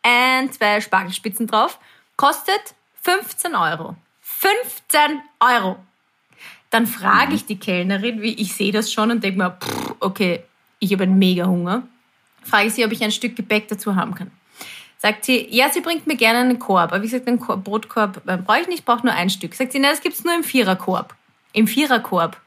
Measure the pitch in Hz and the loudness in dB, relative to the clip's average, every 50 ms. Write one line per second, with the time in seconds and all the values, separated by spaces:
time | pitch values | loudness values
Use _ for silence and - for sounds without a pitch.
0 | - 240 247 240 254 254 262 262 262 262 - - 220 208 208 214 208 - - 190 | 2 4 4 4 4 4 2 2 0 -4 -2 0 2 2 2 2 0 0 -2 -2
1 | 196 180 185 - - 220 196 - 233 220 - 214 240 339 - - _ _ _ _ | -2 -2 -10 -6 -6 -6 -4 -4 -4 0 2 2 0 0 -2 -10 _ _ _ _
2 | _ _ _ - - 294 311 302 - - 381 415 - - _ _ _ _ _ - | _ _ _ 2 2 2 2 2 -2 -2 -2 -2 -2 -8 _ _ _ _ _ -6
3 | - - 359 392 427 - - - - 349 311 190 170 156 160 160 160 - 180 - | 0 0 0 0 -2 -6 -8 -6 -6 -2 0 0 0 0 -2 -4 -8 -12 -12 -16
4 | _ _ _ _ _ - - - - 392 415 466 494 - - - _ - - 302 | _ _ _ _ _ -12 -8 0 2 2 2 2 -2 -6 -10 -16 _ 0 2 2
5 | 294 294 311 269 - - _ _ 226 247 247 233 190 185 185 - - _ _ _ | 4 2 0 -6 -8 -16 _ _ 2 4 4 2 0 -2 -4 -6 -14 _ _ _
6 | _ _ _ _ _ _ _ _ - - - _ _ _ - 226 233 - - 185 | _ _ _ _ _ _ _ _ -20 -20 -20 _ _ _ 0 2 2 0 -2 -4
7 | 185 196 202 214 277 294 311 - - - 214 190 - - 180 180 180 185 196 196 | 0 2 4 4 4 2 0 -2 -2 -6 -10 -8 -4 -2 -2 0 0 0 -2 -2
8 | 202 240 226 214 208 226 220 - 214 180 - - 202 202 208 214 220 - - - | -2 -4 -4 -2 -4 -4 -4 -4 -6 -6 -4 -2 -2 0 0 0 -2 -2 0 0
9 | 214 226 240 226 220 196 190 190 185 180 180 - - - - - - - - _ | 0 2 0 0 -2 -2 0 0 -2 -2 -4 -6 -10 -8 -8 -6 -8 -10 -8 _
10 | - 190 196 - 202 180 170 170 - _ _ _ _ _ _ _ 214 185 202 190 | -4 -4 0 0 0 0 0 -2 -6 _ _ _ _ _ _ _ -2 0 0 2
11 | 190 185 190 190 190 185 180 175 175 185 185 175 175 175 196 247 254 - _ _ | 2 4 6 6 6 4 4 2 2 2 2 0 0 -2 -2 -4 -4 -8 _ _
12 | _ _ _ _ _ _ _ _ _ - - 208 202 226 220 - 233 214 226 - | _ _ _ _ _ _ _ _ _ 2 2 2 2 2 0 0 0 0 0 -2
13 | 226 208 214 - - 233 240 - 208 - 214 214 214 - 214 202 - 208 196 185 | -2 -2 -2 -2 -4 -6 -6 -6 -4 0 0 0 0 -4 -10 -6 -4 -2 0 0
14 | - 220 185 - 185 185 _ _ _ _ _ - - - - - - - _ _ | 0 -2 -6 -10 -10 -14 _ _ _ _ _ -20 -20 -18 -18 -20 -20 -20 _ _
15 | - 208 214 - - - 254 226 - - 202 240 262 294 - 349 - 330 339 311 | -2 -2 -2 -2 0 0 0 0 0 0 2 2 2 4 2 -2 -2 -2 -4 -4
16 | - 302 311 226 233 220 226 240 247 254 247 247 - - 190 180 170 160 170 190 | -2 -4 0 2 4 4 4 4 4 2 2 0 0 2 2 4 4 2 0 -4
17 | 208 220 247 247 254 240 247 233 - - - 196 190 202 208 214 214 - - 226 | -2 -2 -4 -4 -2 0 -2 -2 0 -4 -4 -4 -4 -4 -6 -6 -6 -4 -2 -2
18 | 214 196 190 - _ 185 185 175 185 - 220 285 349 359 359 320 - - 233 233 | -2 -2 -4 -10 _ -4 -4 -4 0 2 2 2 2 -2 -6 -4 0 0 0 2
19 | 240 247 170 156 175 190 - - - 165 - - 262 254 262 277 269 285 311 302 | 2 0 0 0 0 -2 -2 -4 -8 -12 -4 -6 -6 -4 0 2 2 2 2 0
20 | - 359 - - - 349 339 339 330 - - 254 214 190 185 185 - - 180 - | -4 -6 -6 -4 -2 0 0 0 -2 0 0 2 2 2 0 0 0 -4 -2 -4
21 | - - - _ _ _ _ _ _ _ - 214 220 214 - 262 302 277 254 220 | -4 -8 -16 _ _ _ _ _ _ _ 0 2 2 2 2 0 2 2 2 0
22 | 240 - 190 175 165 165 - - _ | 0 0 0 0 0 0 -4 -12 _